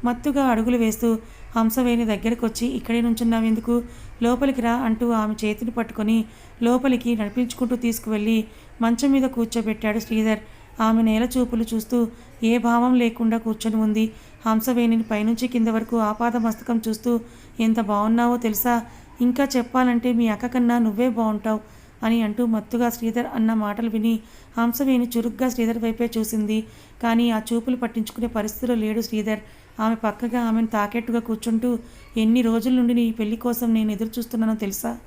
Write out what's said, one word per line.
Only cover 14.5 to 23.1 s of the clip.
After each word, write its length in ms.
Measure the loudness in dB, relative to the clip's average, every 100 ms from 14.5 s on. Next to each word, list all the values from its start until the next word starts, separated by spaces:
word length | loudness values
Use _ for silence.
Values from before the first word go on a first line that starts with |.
| 0 2 2 2 2
పైనుంచి 460 | 0 0 0 0 0
కింద 200 | 0 2
వరకు 300 | 0 0 0
ఆపాద 380 | 0 0 -2 0
మస్తకం 440 | -2 -2 -2 -2 -2
చూస్తూ, 320 | -4 0 -2 -2 -20 -20 -2
"ఎంత 200 | 0 2
బాగున్నావో 560 | 0 0 2 2 2 2
తెలుసా? 460 | 0 -2 0 0 -2 -18 -20 -2
ఇంకా 280 | 0 2 0 0
చెప్పాలంటే 560 | 0 2 4 2 2
మీ 160 | 2 2
అక్క 180 | 0 -2
కన్నా 320 | 0 2 4
నువ్వే 300 | 2 2 0
బాగుంటావు" 520 | 2 0 0 -2 -2 -4 -20 -20 -6
అని 200 | 0 2
అంటూ 240 | 0 0 0
మత్తుగా 420 | 0 -2 0 0
శ్రీధర్ 380 | 0 -2